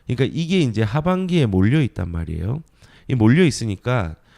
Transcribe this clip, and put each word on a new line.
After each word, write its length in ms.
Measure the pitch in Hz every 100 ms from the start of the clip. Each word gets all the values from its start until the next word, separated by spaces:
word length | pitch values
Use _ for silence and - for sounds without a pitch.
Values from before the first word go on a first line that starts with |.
| -
그러니까 300 | 123 127 127
이게 220 | 165 190
이제 220 | 131 104
하반기에 640 | 107 147 170 185 185 175 117
몰려 340 | 92 101 156
있단 300 | 123 - 87
말이에요. 520 | 82 78 80 92 147 - _ - - -
이 60 |
몰려 300 | 123 110 156
있으니까, 720 | 170 - 117 95 120 123 85 80 _